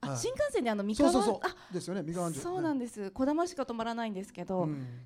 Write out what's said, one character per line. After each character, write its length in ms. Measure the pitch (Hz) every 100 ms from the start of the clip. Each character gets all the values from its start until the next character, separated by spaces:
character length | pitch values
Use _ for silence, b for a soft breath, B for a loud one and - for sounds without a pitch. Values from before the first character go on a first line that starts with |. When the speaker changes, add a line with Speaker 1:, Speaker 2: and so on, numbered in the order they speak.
Speaker 1:
あ、 80 | 254
Speaker 2:
は 40 |
い。 20 | 190
Speaker 1:
新 140 | 440
幹 200 | 523 587
線 120 | 466
で 60 | 240
あ 40 |
の、 80 | 214
三 140 | 202 220
河、 140 | 294
Speaker 2:
そ 60 | -
う、 40 |
そ 80 | 311
う、 20 |
そ 60 | 190
う。 0 |
Speaker 1:
あ、 120 | - - -
Speaker 2:
で 80 | 180
す 80 | 165
よ 60 |
ね、 80 | 190
三 120 | 156
河 120 | 170 170
安 60 |
城。 100 | 147
Speaker 1:
そ 140 | 349 370
う 60 |
な 100 | 330
ん 60 | 277
で 100 | 240
す。 120 | 220
Speaker 2:
ね。 80 | 196
Speaker 1:
小 160 | 190 262
玉 200 | 302 349
し 80 |
か 100 | -
止 100 | 262
ま 100 | 233
ら 100 | 226
な 120 | 233 226
い 40 |
ん 40 |
で 100 | 190
す 80 | 196
け 120 | - 175
ど、 160 | 190
Speaker 2:
う 40 | 160
ん。 200 | 143 127 120